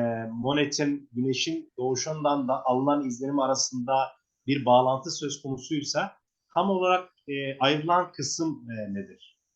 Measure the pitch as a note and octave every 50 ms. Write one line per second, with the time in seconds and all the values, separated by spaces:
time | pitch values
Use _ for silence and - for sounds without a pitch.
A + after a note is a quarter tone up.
0 | A#2+ A#2 A#2 A2+ A2+ A2+ A2+ A#2 A#2+ C3+ C#3+ D3 D3 C#3 - - D3 C#3+ C#3+ C#3+
1 | - - A#2 A#2+ B2 C3+ B2+ C3 - E3 D#3+ E3 D#3 - _ - B2+ C3 C3 A#2+
2 | - D#3+ D#3 D#3 D3 D3 C#3+ C#3+ C3 B2 C3+ C3+ - C3 B2+ B2+ C3+ C#3+ D3 D3
3 | C#3 C3 A#2+ A#2+ C3+ C3+ C#3+ C#3+ C3 C3 C3 - - - C3 B2+ A#2+ C3 C3 C3+
4 | C3+ - - _ _ _ _ _ _ B2+ C#3 C#3 A2+ B2 B2 B2 C3 C3 C3 C3
5 | - E3+ - - D#3 C#3+ - - - C3+ C3+ B2 - - D#3+ D3 - - - D3
6 | F#3+ F#3+ - _ _ _ _ _ _ _ - E3 F3+ G3 F#3+ F#3 F3+ F3+ F#3 F#3
7 | F#3 - _ _ _ - C#3+ C#3 C#3 C3+ C3+ C#3 - F3 D3+ D3+ D3+ E3+ F3 F3+
8 | F3+ F3 - - C3+ - - - E3 D#3+ C#3+ A#2+ A#2+ A#2 A2+ A2 G#2 G2+ G2 G2
9 | F#2+ - - - - - _ _ _ _ _